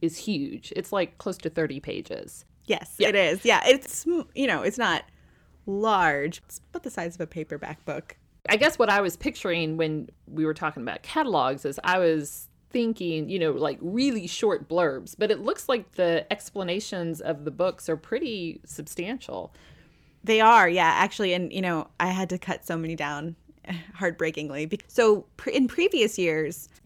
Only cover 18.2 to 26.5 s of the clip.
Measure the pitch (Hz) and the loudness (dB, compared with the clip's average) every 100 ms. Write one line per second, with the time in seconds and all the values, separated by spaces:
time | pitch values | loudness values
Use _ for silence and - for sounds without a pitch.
18.2 | 311 208 165 - - - 156 - 180 254 | -2 -4 -8 -10 -14 -14 -12 -8 -8 -8
19.2 | - 92 - - - - _ _ _ _ | -8 -10 -10 -14 -20 -20 _ _ _ _
20.2 | - 220 220 233 180 180 165 - 196 - | 2 6 10 10 8 6 4 4 2 0
21.2 | 196 180 180 190 185 160 - - 180 185 | 0 0 -2 -2 -2 -2 -4 -2 -2 0
22.2 | 185 180 - - - 165 160 160 147 147 | -2 -4 -6 -8 -6 -6 -6 -6 -6 -6
23.2 | 160 170 _ - - 175 185 - 185 170 | -8 -12 _ -18 -10 -10 -10 -4 -2 0
24.2 | 160 160 151 139 156 208 - - 226 208 | -2 -4 -6 -6 -4 -6 -8 0 2 2
25.2 | - - - 277 254 - 359 311 208 - | 0 -12 -4 0 0 0 0 2 0 0
26.2 | 175 156 156 | -2 0 -4